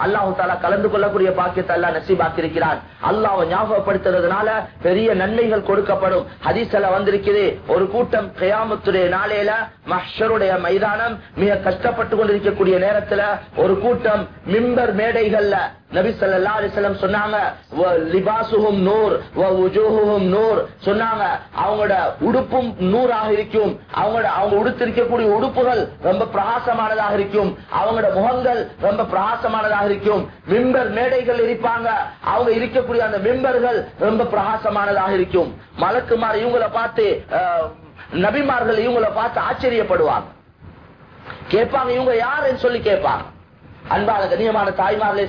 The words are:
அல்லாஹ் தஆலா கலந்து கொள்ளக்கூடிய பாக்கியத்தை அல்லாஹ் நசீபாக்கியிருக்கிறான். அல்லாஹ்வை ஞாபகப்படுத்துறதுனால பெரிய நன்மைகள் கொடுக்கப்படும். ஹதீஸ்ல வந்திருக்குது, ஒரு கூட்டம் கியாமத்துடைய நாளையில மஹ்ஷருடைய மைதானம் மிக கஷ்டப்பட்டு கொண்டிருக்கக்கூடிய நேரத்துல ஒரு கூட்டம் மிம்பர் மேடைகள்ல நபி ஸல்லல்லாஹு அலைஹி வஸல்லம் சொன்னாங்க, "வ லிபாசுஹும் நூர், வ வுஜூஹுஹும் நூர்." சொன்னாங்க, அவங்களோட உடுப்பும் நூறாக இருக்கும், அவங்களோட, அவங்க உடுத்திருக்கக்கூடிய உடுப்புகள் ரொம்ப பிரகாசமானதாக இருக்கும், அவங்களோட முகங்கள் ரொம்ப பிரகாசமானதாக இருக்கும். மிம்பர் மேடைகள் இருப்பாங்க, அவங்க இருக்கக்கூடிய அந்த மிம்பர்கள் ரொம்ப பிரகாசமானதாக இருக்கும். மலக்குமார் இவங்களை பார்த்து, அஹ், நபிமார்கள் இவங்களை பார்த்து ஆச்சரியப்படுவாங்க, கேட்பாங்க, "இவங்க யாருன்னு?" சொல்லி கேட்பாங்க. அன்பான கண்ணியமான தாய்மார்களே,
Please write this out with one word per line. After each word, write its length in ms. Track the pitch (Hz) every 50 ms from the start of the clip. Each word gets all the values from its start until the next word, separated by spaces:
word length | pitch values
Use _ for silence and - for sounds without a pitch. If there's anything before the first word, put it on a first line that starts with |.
| -
அல்லாஹ் 300 | 190 208 208 196 190 185 190
தஆலா 220 | 180 180 180 -
கலந்து 300 | - 175 202 202 208 202
கொள்ளக்கூடிய 420 | 208 196 208 202 196 196 185 185
பாக்கியத்தை 440 | 185 180 180 180 - 190 180 180 170
அல்லாஹ் 200 | 170 175 170 160
நசீபாக்கியிருக்கிறான். 800 | 160 - 196 180 170 165 160 - 170 160 160 160 165 165 160 151 - - - - - - 165
அல்லாஹ்வை 360 | 202 214 214 208 196 185 165
ஞாபகப்படுத்துறதுனால 1040 | 160 180 196 220 208 214 202 196 196 196 190 185 190 180 180 170 175 190 202 214 220 220 214 - - - -
பெரிய 320 | - 175 185 208 226 220 202
நன்மைகள் 480 | 185 190 202 220 233 240 220 220 208
கொடுக்கப்படும். 640 | 202 202 196 196 196 196 202 190 190 185 185 170 - - - - -
ஹதீஸ்ல 420 | 160 175 226 233 - 214 196 202 190 185 202
வந்திருக்குது, 600 | 208 202 196 196 196 208 202 208 196 156 - - -
ஒரு 240 | - 156 180 190 185
கூட்டம் 420 | 208 240 - - 240 214 202 185 - -
கியாமத்துடைய 680 | 185 185 208 220 220 214 208 - - 196 185 185 180 175
நாளையில 440 | 180 190 208 214 214 202 202 214 214 226 220 - - - - -
மஹ்ஷருடைய 720 | 180 180 - - - - 220 220 226 208 196 190 185 180
மைதானம் 580 | 175 170 190 202 214 208 208 214 226 240 220 - - - -
மிக 220 | - 190 202 196
கஷ்டப்பட்டு 600 | 190 - 190 185 - - 240 233 269 - - 214
கொண்டிருக்கக்கூடிய 600 | 202 220 202 202 202 202 202 202 202 190 185 185
நேரத்துல 460 | 180 185 202 214 208 208 - 208 202 202 208 208 202 - - -
ஒரு 220 | - 175 190 190 -
கூட்டம் 500 | 208 247 240 - - 220 208 202 180 - - - -
மிம்பர் 500 | 160 196 226 240 247 247 247 240 220 196
மேடைகள்ல 600 | 202 220 233 233 233 220 214 220 208 208 202 196 185 156 - - - - -
நபி 160 | - 180 185 226
ஸல்லல்லாஹு 500 | - - 202 190 190 185 185 208 214 214
அலைஹி 120 | 208 190 196
வஸல்லம் 240 | 202 202 196 196 -
சொன்னாங்க, 360 | 190 185 208 208 208 214 214 208 185 - - - - - 123 151
"வ 20 |
லிபாசுஹும் 960 | 180 180 175 165 160 160 170 190 190 214 220 226 220 - 220 208 214 214 202 196
நூர், 420 | 185 190 208 220 214 202 - - - - -
வ 40 | 156
வுஜூஹுஹும் 800 | 185 190 190 185 185 185 190 208 220 214 220 220 208 208 208 202
நூர்." 460 | 185 180 185 214 220 226 208 165 - - - - -
சொன்னாங்க, 400 | 196 202 220 226 226 226 214 196 170 160 - - - - - 170
அவங்களோட 300 | 202 214 214 208 202 196 180 160 131 - -
உடுப்பும் 540 | 156 220 240 262 254 - 262 262 240 226 190 -
நூறாக 540 | 185 185 208 240 254 247 233 214 214 214
இருக்கும், 480 | 208 208 208 214 - 220 208 185 - - - - -
அவங்களோட, 280 | 156 190 214 226 233
அவங்க 340 | 214 190 156 180 202 202 196 208 226
உடுத்திருக்கக்கூடிய 600 | 247 - - - 226 - 240 240 240 240 233 226
உடுப்புகள் 640 | 208 208 226 262 269 - 254 240 254 247 214 156 - - -
ரொம்ப 220 | - 175 185 190 220
பிரகாசமானதாக 880 | - - 196 196 220 233 240 233 240 226 233 220 214 214 214 208 202
இருக்கும், 460 | 208 202 196 196 202 208 190 180 - - - - - 170
அவங்களோட 320 | 196 226 226 226 214 190 180
முகங்கள் 540 | 185 214 247 254 254 247 247 240 220 - - - -
ரொம்ப 220 | 170 202 208 226
பிரகாசமானதாக 840 | 214 - 185 185 196 220 240 233 - 220 220 220 214 214 214 202 208
இருக்கும். 460 | 208 202 196 202 208 208 185 - - - - - 151
மிம்பர் 420 | 196 240 254 254 262 262 233 202
மேடைகள் 640 | 202 226 247 254 262 247 226 247 233 240 226 233 240
இருப்பாங்க, 340 | 220 226 233 233 226 226 226 214 190 - - - - -
அவங்க 260 | - 190 226 240 226
இருக்கக்கூடிய 480 | 226 226 247 - - 254 - 240 233 233
அந்த 200 | 220 214 208 190
மிம்பர்கள் 720 | 190 226 254 262 262 262 254 240 240 247 226 190 - - - -
ரொம்ப 260 | 180 214 220 220 220
பிரகாசமானதாக 840 | - 208 208 196 214 220 214 - 208 202 202 202 202 202 196 185 196
இருக்கும். 500 | 202 185 180 143 165 180 156 120 98 - - - - -
மலக்குமார் 560 | 170 190 220 254 247 - 233 220 226 220 220
இவங்களை 320 | 214 233 247 240 240 226 202
பார்த்து, 520 | - 226 233 233 - 233 214 196 - - - -
அஹ், 400 | - - 143 170 170 165 160 156 - - - - - - - -
நபிமார்கள் 640 | - 170 190 208 220 294 277 269 254 247 240 226 220 214
இவங்களை 320 | 226 247 240 233 220 202 -
பார்த்து 260 | 220 202 180 - 214
ஆச்சரியப்படுவாங்க, 880 | 175 220 262 - 269 254 233 220 208 - 180 170 156 143 123 - - - - - _ - _ _ - - - - - - - - - - - - - - - - - -
கேட்பாங்க, 380 | - 214 240 240 269 269 262 247
"இவங்க 280 | 240 254 262 254 233
யாருன்னு?" 420 | 226 233 254 285 302 285 262 247 214
சொல்லி 200 | 247 247 240 220
கேட்பாங்க. 500 | - 208 190 - - 131 113 101 - - - - - - - - - - - - - -
அன்பான 360 | - 190 208 226 214 202 196
கண்ணியமான 460 | 185 180 196 226 226 214 214 196 190
தாய்மார்களே, 580 | 185 - - 208 208 214 214 208 196 202 196